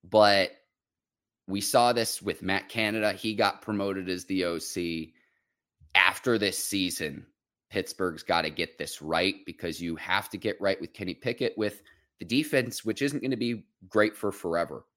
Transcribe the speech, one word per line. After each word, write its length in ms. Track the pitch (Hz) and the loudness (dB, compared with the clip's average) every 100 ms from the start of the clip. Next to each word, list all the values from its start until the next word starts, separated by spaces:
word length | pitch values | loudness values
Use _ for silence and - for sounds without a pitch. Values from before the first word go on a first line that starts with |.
but 460 | 90 107 104 98 90 - _ _ _ _ _ _ _ _ - | 6 6 8 6 2 -2 _ _ _ _ _ _ _ _ -6
we 120 | 98 | -4
saw 320 | 101 131 120 | 2 4 6
this 280 | 117 113 - | 4 0 -2
with 220 | 98 85 | -4 -4
Matt 260 | 92 95 - | 0 -2 -2
Canada. 440 | 117 107 110 104 | -2 -2 2 0
He 220 | 98 110 | 0 -4
got 280 | 107 104 - | 2 2 0
promoted 460 | - 104 98 98 92 | -4 -2 0 -2 -4
as 160 | 90 | -6
the 200 | - 95 | -2 0
O 140 | 87 85 | 0 -2
C. 560 | - 92 85 82 80 _ _ _ _ _ _ _ - | -4 -4 -4 -4 -8 _ _ _ _ _ _ _ 0
After 440 | 92 90 - 127 113 | 4 4 2 0 2
this 240 | 98 - | 2 -2
season, 640 | - 101 90 - 78 69 - _ _ _ _ | -4 -2 -2 -2 -8 -8 -18 _ _ _ _
Pittsburgh's 520 | 101 92 - 92 78 | -6 -6 -4 -4 -4
gotta 280 | - 85 80 | 0 0 0
get 260 | 78 82 - | -4 -6 -6
this 240 | 76 - | -10 -8
right 340 | 76 80 95 98 - | -2 2 2 -2 -12
because 340 | 87 87 80 | -8 -8 -6
you 160 | 85 80 | -6 -6
have 320 | - 98 - | -2 -2 -2
to 60 | 95 | -6
get 240 | 107 - | -6 0
right 200 | 98 95 | 0 0
with 120 | 85 | -6
Kenny 220 | - 92 | -8 -8
Pickett 440 | - 123 107 120 101 | -6 -6 -2 -2 0
with 240 | 104 - - _ _ _ | -4 -4 -20 _ _ _
the 60 | |
defense, 600 | 85 127 147 139 117 - | -2 0 2 0 0 -6
which 180 | 110 107 | -6 -2
isn't 200 | 143 143 | -2 -2
gonna 140 | 131 120 | -4 -2
be 280 | 120 113 - _ 92 | -2 -4 -10 _ -2
great 280 | 107 104 - | 2 2 2
for 140 | 104 | -6
forever. 540 | - 90 85 80 67 - | -4 -4 -2 -2 -6 -16